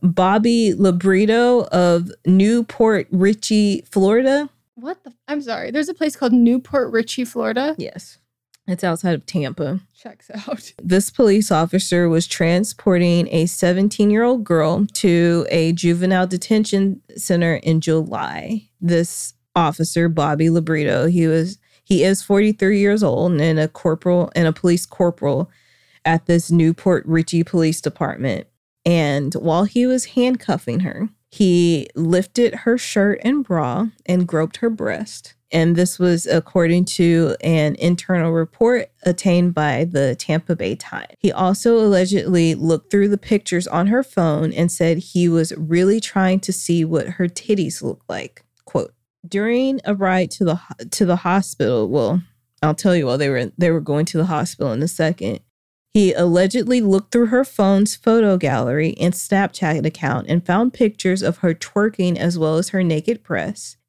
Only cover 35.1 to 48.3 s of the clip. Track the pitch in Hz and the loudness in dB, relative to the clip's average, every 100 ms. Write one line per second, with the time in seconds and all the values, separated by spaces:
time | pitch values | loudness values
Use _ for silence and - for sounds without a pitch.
35.1 | - - _ _ 165 165 170 180 - 180 | -14 -20 _ _ 0 2 2 0 2 0
36.1 | 170 - 165 - 185 170 175 180 - 170 | 0 0 -2 0 0 2 2 0 2 2
37.1 | 165 160 - 156 165 151 - 165 175 - | 4 2 0 0 0 0 0 0 -2 -2
38.1 | 180 165 165 160 - 233 247 - _ - | -2 0 0 -4 0 0 0 -2 _ -4
39.1 | 175 202 175 175 170 151 123 165 160 139 | -2 2 2 2 0 -2 0 -2 0 0
40.1 | 123 - 156 - 165 90 107 - - - | -2 -2 -4 -2 -4 -4 -6 -10 -14 -16
41.1 | - 196 - 185 196 233 233 220 196 185 | -2 -2 0 0 0 2 4 4 4 2
42.1 | 196 - 180 165 160 160 160 - 202 202 | 0 0 2 2 0 0 -2 0 0 2
43.1 | 202 - 208 - 175 180 165 190 240 269 | 0 0 -2 0 -4 -2 -2 0 0 -2
44.1 | - 165 151 156 - 170 - 170 170 - | -2 0 0 -2 -2 -2 0 0 0 -2
45.1 | 180 175 165 160 - 156 170 190 220 - | 0 2 2 -2 -4 -2 0 2 0 -2
46.1 | 202 190 190 - 185 - 170 160 165 - | -2 0 0 -2 -8 -2 0 0 -2 -4
47.1 | 180 175 175 - 208 165 165 - - _ | -4 -4 -6 -2 -2 -2 -6 -10 -10 _
48.1 | 87 - | -12 -12